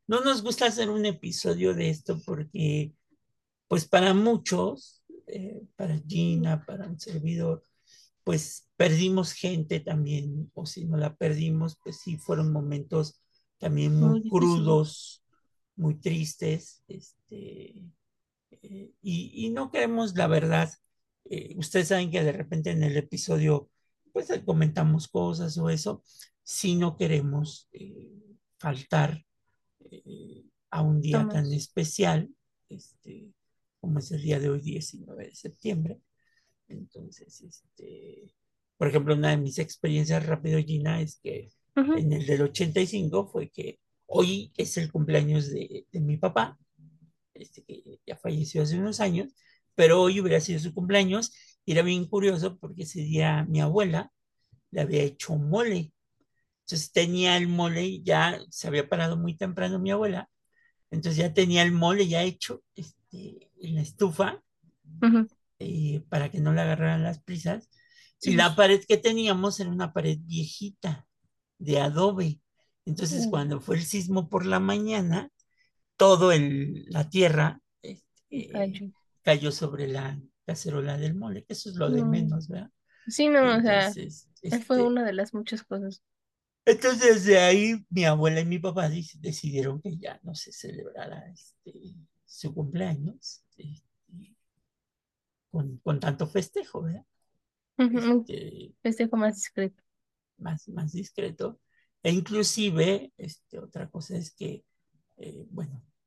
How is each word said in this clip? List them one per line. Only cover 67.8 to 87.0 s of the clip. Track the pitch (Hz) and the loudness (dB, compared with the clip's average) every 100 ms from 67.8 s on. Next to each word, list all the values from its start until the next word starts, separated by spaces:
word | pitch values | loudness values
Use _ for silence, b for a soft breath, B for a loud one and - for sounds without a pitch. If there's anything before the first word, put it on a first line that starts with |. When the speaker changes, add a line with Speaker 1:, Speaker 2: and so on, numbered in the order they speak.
| b b b b | b b b b
Speaker 1:
Y | - | 2
Speaker 2:
Sí, | 175 | 4
Speaker 1:
la | 175 160 | 4 6
Speaker 2:
pues. | |
Speaker 1:
pared | 196 196 - | 6 6 4
que | 214 | 4
teníamos | 226 226 220 190 196 196 | 4 2 2 2 2 -2
era | 185 | -4
una | 175 175 | -2 -2
pared | 175 160 156 | -2 0 -2
viejita, | 165 165 156 - 202 196 - 139 - _ _ _ _ - | -4 -6 -6 -8 -12 -8 -6 -6 -8 _ _ _ _ -12
de | 143 143 | 0 2
adobe. | 143 147 196 190 165 151 _ _ _ _ - | 2 2 2 2 -2 -2 _ _ _ _ -6
Entonces, | 156 165 277 233 | -4 -2 0 0
Speaker 2:
Mm. | |
Speaker 1:
cuando | 170 143 143 | 0 0 -4
fue | 156 170 | -2 -2
el | 165 | -2
sismo | 202 175 190 160 | -4 -2 -2 0
por | 190 185 | -2 0
la | 190 | 0
mañana, | 190 208 214 220 175 170 285 _ _ _ _ _ _ - | 2 0 0 0 0 0 -4 _ _ _ _ _ _ 6
todo | 190 180 180 | 8 8 8
el, | 165 143 139 143 151 - | 6 4 0 -4 -8 -6
la | 165 151 | -4 0
tierra, | 185 180 151 156 - _ _ | 4 4 6 2 0 _ _
este, | - 190 _ _ _ 285 214 | -18 -18 _ _ _ -10 -8
Speaker 2:
Cayó. | 208 196 196 196 - _ _ | -4 -4 -4 -12 -16 _ _
Speaker 1:
cayó | - 147 147 | 2 2 2
sobre | - 151 143 139 | -2 -6 -4 -6
la | 135 135 143 - _ - | -4 -6 -10 -12 _ -10
cacerola | 165 170 147 143 143 | -8 -6 -4 -4 -2
del | 151 180 | -2 -4
mole, | 220 196 - | -6 -8 -10
que | |
eso | 220 214 | -12 -10
es | 175 | -2
lo | 147 | 0
de | - | 2
Speaker 2:
No. | - | 2
Speaker 1:
menos, | - - 160 160 | 2 2 -2 -6
¿verdad? | 180 - _ _ b b | -10 -12 _ _ b b
Speaker 2:
Sí, | 226 294 | 2 4
no, | 294 254 233 | 6 6 4
o | |
sea, | 233 202 196 202 | 4 4 2 -2
Speaker 1:
Entonces, | 156 - - _ 170 | -10 -14 -20 _ -4
Speaker 2:
él | 240 | -4
fue | - 254 | 0 2
Speaker 1:
este, | |
Speaker 2:
una | 240 247 226 | 4 2 -2
de | |
las | 190 208 | -2 -4
muchas | 214 220 220 | -6 -8 -8
cosas. | - 196 196 196 _ _ _ _ _ _ - | -8 -8 -8 -12 _ _ _ _ _ _ 4
Speaker 1:
entonces, | - 254 240 | 4 4 4